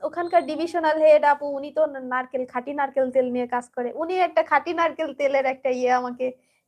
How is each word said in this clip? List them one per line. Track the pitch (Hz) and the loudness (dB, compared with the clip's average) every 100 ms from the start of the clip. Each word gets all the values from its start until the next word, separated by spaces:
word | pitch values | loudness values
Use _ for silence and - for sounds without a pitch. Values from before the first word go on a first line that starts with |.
ওখানকার | 311 339 349 349 269 | -8 -6 0 0 0
ডিভিশনাল | 311 339 349 320 311 | -4 -4 -2 0 4
হেড | 311 302 | 6 6
আপু, | 294 285 285 | 6 2 -2
উনি | 277 285 | -6 -6
তো | 302 311 | -2 -2
নারকেল, | 269 254 247 254 262 247 | -2 -6 -6 -4 -6 -6
খাঁটি | 247 254 | -6 -6
নারকেল | 285 277 269 262 | -4 -2 0 0
তেল | 262 254 | 2 0
নিয়ে | 247 247 | -2 -4
কাজ | 247 240 | -4 -6
করে, | - 240 | -8 -8
উনি | - 330 | -6 -4
একটা | 370 349 330 | 0 2 2
খাঁটি | 330 294 285 | 2 2 0
নারকেল | 339 339 - 320 | 0 -2 -2 -6
তেলের | 269 285 277 262 | -2 0 0 0
একটা | 262 269 | -2 -2
ইয়ে | 254 247 | 0 2
আমাকে | 254 247 247 254 254 _ _ | 0 0 -4 -6 -6 _ _